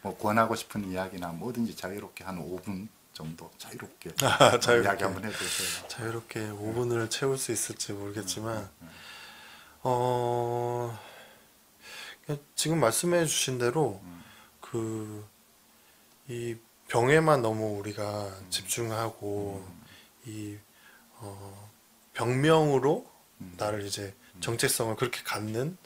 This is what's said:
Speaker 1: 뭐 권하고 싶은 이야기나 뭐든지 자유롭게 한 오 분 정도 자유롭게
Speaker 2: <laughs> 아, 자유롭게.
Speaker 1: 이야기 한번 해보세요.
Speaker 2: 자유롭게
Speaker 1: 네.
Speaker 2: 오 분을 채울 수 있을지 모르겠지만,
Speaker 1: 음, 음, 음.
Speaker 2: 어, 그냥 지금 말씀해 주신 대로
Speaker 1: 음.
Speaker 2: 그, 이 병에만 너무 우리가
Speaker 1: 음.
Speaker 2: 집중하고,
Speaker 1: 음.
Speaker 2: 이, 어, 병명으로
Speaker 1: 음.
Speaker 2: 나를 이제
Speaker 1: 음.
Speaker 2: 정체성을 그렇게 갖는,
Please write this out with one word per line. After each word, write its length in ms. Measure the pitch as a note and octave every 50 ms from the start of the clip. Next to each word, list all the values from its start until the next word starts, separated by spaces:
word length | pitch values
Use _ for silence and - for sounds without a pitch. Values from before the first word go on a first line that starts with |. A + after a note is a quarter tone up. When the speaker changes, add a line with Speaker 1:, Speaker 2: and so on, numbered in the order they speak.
| -
Speaker 1:
뭐 120 | G2 F2
권하고 380 | - - G#2 G#2 A2+ A2+ A2 A2+
싶은 320 | A2 - - - G#2+ G2+ F#2+
이야기나 380 | F2+ F#2 F#2+ F#2 F#2+ F2+ E2+ E2+
뭐든지 460 | E2+ E2 F2+ B2 A#2+ A#2+ A#2 G#2 F2
자유롭게 480 | - - - - G#2 G2 F#2 - - F#2
한 140 | F#2 F#2
오 240 | F2 D2+ D#2+ F#2 F#2
분 260 | - G#2 G2 F#2 G2+ A2 - _ _ _ -
정도 360 | - D#2+ D#2+ E2 E2 E2 E2+ -
자유롭게 540 | - - - - - G2+ - - - - F2 D#2+
Speaker 2:
<laughs> 40 | - C3+
아, 360 | C3 - - C#3 A#2 B2 A#2+
자유롭게. 280 | - - A#2+ A#2 A2
Speaker 1:
이야기 160 | G2 G2 F#2+ G2
한번 200 | F#2+ F#2 F#2 G2+
해보세요. 600 | A2 G2+ - F#2 F#2 - - - - - - -
Speaker 2:
자유롭게 520 | - - - A2+ A2+ A2+ A#2 - - - A#2
Speaker 1:
네. 100 | G#2+ G#2+
Speaker 2:
오 200 | G#2+ G2+ G#2 A2 A2+
분을 360 | B2 B2 A#2+ A#2+ A#2 A2+ A2
채울 260 | - - C#3+ C3+ C3+
수 160 | C3 - -
있을지 420 | A#2 G#2 - - A2 - - - G#2
모르겠지만, 640 | G2+ G2+ G2+ G2+ G#2+ G2 F3+ - G#2 G#2+ A2+ A2+
Speaker 1:
음, 120 | G#2+ G#2 F#2+ - -
음, 60 | E2+
음. 20 | E2 - - - - - - - - - - - - - - - - - -
Speaker 2:
어, 1160 | - C3 B2+ A#2+ B2 B2 B2 B2 A#2+ A#2+ A#2+ A#2+ A#2+ A#2+ A#2+ A#2+ A#2+ A#2+ A#2+ A#2+ A#2+ A#2 A2+ G#2+ - - - - - - - - - _ _ _ _ _ _ _ - - - - - - - - _
그냥 160 | - D3 D3 - - _
지금 240 | - - D3+ E3 E3
말씀해 460 | C3 A2+ A2 - - F3 F3 F3 E3
주신 320 | D3 - - - - B2+
대로 440 | B2 A#2+ A#2+ - D#3+ D3+ A#2 G2 G2 F#2
Speaker 1:
음. 200 | F2 E2+ E2+ - - - - - - - _
Speaker 2:
그, 640 | - - - A#2 A2+ A2+ A2 A2 G#2+ G#2+ G#2+ G#2 G#2+ G#2+ - _ _ _ _ _ _ _ _ _ _ - _ _ _ _ _ _ _
이 300 | - B2 A#2+ A#2+ A#2 A#2 A2+ - _ _ _ _ -
병에만 520 | - B2 A#2 C3 D3 D#3+ D#3+ D#3 D3+ C3+
너무 360 | A#2 A2 A2 G#2+ A2 G#2+ G#2 G2+
우리가 480 | G2+ G#2+ G#2 G#2+ G#2 G#2 G#2 G#2 G2+
Speaker 1:
음. 200 | G2 F#2+ G2 G2 F#2
Speaker 2:
집중하고, 1160 | - - G2 - - A#2+ A#2 A2+ A2 A2 A2+ A2 G#2+ - - G#2 G2+ G2+ G2+ G2+ G2 G2 F#2+
Speaker 1:
음. 160 | F#2 F2 E2+ - - - - - - _ - -
Speaker 2:
이, 320 | A#2 G#2+ G#2+ G#2+ G#2 G2+ G2+ - _ _ - - - - - - - - -
어, 500 | G#2+ G2+ G2 G2 G2 G2 G2 G2+ G#2 G#2+ - _ _ _ _ _ _ _ -
병명으로 920 | - A#2 A#2+ B2+ C3 C#3+ D#3 D#3+ D#3+ D#3 D3 C3+ C3 B2+ C#3+ E3 A#3+ - - - - _ _ _ -
Speaker 1:
음. 120 | G2 F#2 F2
Speaker 2:
나를 280 | F#2 G#2+ G#2+ G#2+ G#2 G2+
이제 300 | G2+ - G2+ G2+ G2 - - - - -
Speaker 1:
음. 60 | F2+
Speaker 2:
정체성을 540 | E2+ - A#2 A#2 - B2+ - - A#2+ A2+ A2
그렇게 260 | - C3 A#2+ - - -
갖는, 540 | - - G#2+ G#2+ A2 G#2+ A#2 C3 D#3+ F#3+ - -